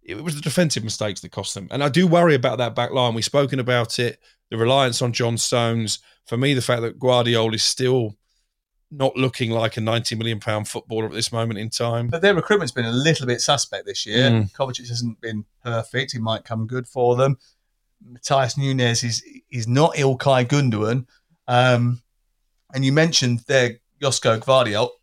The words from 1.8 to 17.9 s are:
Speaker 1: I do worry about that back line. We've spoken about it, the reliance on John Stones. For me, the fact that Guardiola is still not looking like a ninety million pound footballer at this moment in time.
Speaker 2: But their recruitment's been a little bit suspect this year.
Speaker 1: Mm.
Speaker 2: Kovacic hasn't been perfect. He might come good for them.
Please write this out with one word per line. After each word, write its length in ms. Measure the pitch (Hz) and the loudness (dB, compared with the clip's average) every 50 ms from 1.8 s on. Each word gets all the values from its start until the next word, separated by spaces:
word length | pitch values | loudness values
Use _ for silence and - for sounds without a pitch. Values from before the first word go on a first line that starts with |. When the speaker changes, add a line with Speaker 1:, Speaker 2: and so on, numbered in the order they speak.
| 143 | -2
Speaker 1:
I 60 | 147 | 0
do 180 | 123 165 185 | 2 4 4
worry 280 | 180 160 170 175 170 151 | 6 6 6 6 6 4
about 220 | 135 123 131 123 131 | 4 2 0 0 0
that 180 | 123 117 113 | -2 -2 -2
back 160 | 123 120 120 - | -2 -4 -2 0
line. 200 | 135 123 120 113 | 0 0 2 0
We've 100 | 113 107 | -2 -4
spoken 340 | - - 143 143 131 135 131 | 0 0 0 0 2 0 -4
about 400 | 123 120 123 123 117 117 - - | 0 0 0 0 0 -2 -2 -2
it, 220 | 123 120 - _ _ _ _ _ _ _ | -2 -4 -4 _ _ _ _ _ _ _
the 60 | - | -2
reliance 460 | 113 113 117 131 139 135 127 117 - 131 | 0 2 4 4 4 4 2 0 0 -2
on 100 | 123 110 | -2 -2
John 240 | - 127 117 117 | 0 -2 -2 0
Stones. 640 | 113 - - - 123 120 117 117 117 113 104 - - _ _ _ _ _ | -2 -2 0 0 0 2 2 0 -2 -2 -4 -6 -8 _ _ _ _ _
For 100 | - - | -8 -4
me, 180 | 117 131 143 143 | 0 0 2 0
the 80 | 127 117 | 0 0
fact 200 | - 123 117 113 | 0 -2 0 -2
that 160 | 117 - - | -6 -6 -2
Guardiola 520 | 123 127 127 123 117 120 120 113 110 113 110 | 0 2 4 4 4 2 2 2 0 0 0
is 100 | 110 - | -2 -2
still 520 | - - - 131 127 127 131 117 107 104 _ _ _ _ _ _ _ _ _ _ _ _ _ _ _ - | -2 -2 -2 0 0 0 0 0 -2 -8 _ _ _ _ _ _ _ _ _ _ _ _ _ _ _ -6
not 240 | 143 135 135 - | -2 -2 -2 0
looking 340 | - 131 127 - - 123 113 | 0 -2 -2 0 -2 -4 -2
like 260 | 113 113 113 110 - | 0 0 0 -2 -2
a 40 | - | -2
ninety 340 | 110 110 113 117 - - 117 | -2 -2 -2 -2 -2 -4 -6
million 240 | 110 110 117 113 104 | -4 -4 -4 -6 -6
pound 300 | - 117 107 107 107 - | -4 -4 -4 -4 -4 -6
footballer 380 | - 120 - - 117 110 110 | -10 -12 -10 -6 -6 -6 -4
at 60 | 110 73 | -4 -6
this 200 | 107 113 - - | -6 -8 -4 -4
moment 260 | 117 113 113 113 98 | -4 -4 -4 -4 -6
in 120 | 107 113 | -8 -8
time. 360 | - - 120 117 117 117 120 | -6 -4 -4 -2 -2 -4 -4
Speaker 2:
But 160 | 120 165 165 165 | -4 -4 2 2
their 140 | 202 202 | 2 2
recruitment's 340 | 170 - - 214 208 170 127 - | 2 2 0 0 0 0 -2 -4
been 120 | 131 117 | -4 -4
a 80 | 113 117 | -2 -2
little 340 | 123 139 165 156 - 139 | 0 2 2 2 2 0
bit 140 | 123 123 117 | -2 -2 -2
suspect 440 | - - 147 139 - - - 98 - | 0 0 0 0 -2 -6 -8 -12 -10
this 220 | 101 98 - - | -10 -10 -10 -8
year. 240 | 107 104 117 131 135 | -2 0 2 4 4
Speaker 1:
Mm. 220 | 117 113 104 95 _ | 4 2 2 -2 _
Speaker 2:
Kovacic 360 | - 139 131 123 - 123 123 | -6 -6 -6 -6 -12 -10 -10
hasn't 320 | 120 117 120 120 113 _ | -8 -6 -6 -6 -8 _
been 240 | - 113 110 107 104 _ _ _ _ | -10 -8 -8 -8 -10 _ _ _ _
perfect. 480 | 123 117 113 110 - - 127 139 135 - | -6 -6 -6 -6 -4 -6 -6 -6 -4 -6
He 80 | 120 | -6
might 240 | 113 113 110 104 - | -4 -4 -4 -6 -6
come 240 | - 117 110 110 107 | -8 -6 -6 -6 -6
good 180 | 127 127 123 | -6 -8 -8
for 300 | - - 131 123 120 123 | -8 -4 0 2 2 4
them. 200 | 120 135 139 143 - _ _ _ _ _ _ _ _ _ _ | 4 4 2 2 -2 _ _ _ _ _ _ _ _ _ _